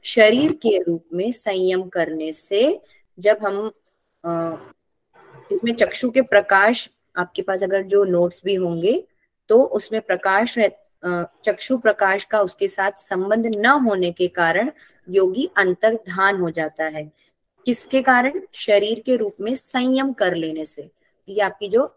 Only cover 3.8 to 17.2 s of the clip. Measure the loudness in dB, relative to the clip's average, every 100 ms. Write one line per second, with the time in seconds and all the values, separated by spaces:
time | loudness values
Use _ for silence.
3.8 | _ _ _ _ -6 -4 -6 -10 -18 _
4.8 | _ _ _ _ -20 -20 -8 -4 -2 0
5.8 | -2 0 -2 0 4 2 4 4 4 2
6.8 | -6 _ _ -8 -6 -6 -4 -4 0 -2
7.8 | 2 2 4 2 0 0 -2 -2 -2 -2
8.8 | 0 -2 -4 _ _ _ _ 4 4 0
9.8 | -2 -2 -4 -2 2 2 0 0 0 -2
10.8 | _ _ -6 -6 -6 _ -6 -4 -4 0
11.8 | 0 2 0 -2 -2 -2 -2 -2 -2 -2
12.8 | -2 -2 -4 -4 -2 -2 -2 0 2 2
13.8 | 2 0 -2 -2 -4 0 0 0 -2 -8
14.8 | _ _ -2 0 0 -2 -2 0 0 2
15.8 | 0 0 -6 0 0 0 -4 -4 -8 -6
16.8 | -6 -6 -14 _